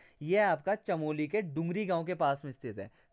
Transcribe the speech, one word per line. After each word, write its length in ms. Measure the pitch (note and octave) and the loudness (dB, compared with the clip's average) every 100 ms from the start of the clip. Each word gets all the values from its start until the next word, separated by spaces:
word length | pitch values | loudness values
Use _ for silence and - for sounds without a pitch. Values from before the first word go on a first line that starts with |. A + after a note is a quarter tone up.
| - _ | -16 _
ये 160 | D3 G3 | 0 4
आपका 380 | G3+ D#3 F#3 G3+ | 4 2 2 -2
चमोली 520 | - E3 D3+ D3+ D3+ | 0 0 0 0 0
के 140 | G#3 | -2
डुंगरी 440 | F3 C#3 E3+ F3 G3 | -2 -2 -2 0 0
गांव 200 | E3+ D#3+ | 0 -2
के 80 | |
पास 280 | D#3+ D3 C#3 C#3+ | 0 2 0 -4
में 60 | |
स्थित 280 | B2 B2 G#2 | -10 -10 -8
है। 120 | G2+ - _ | -10 -14 _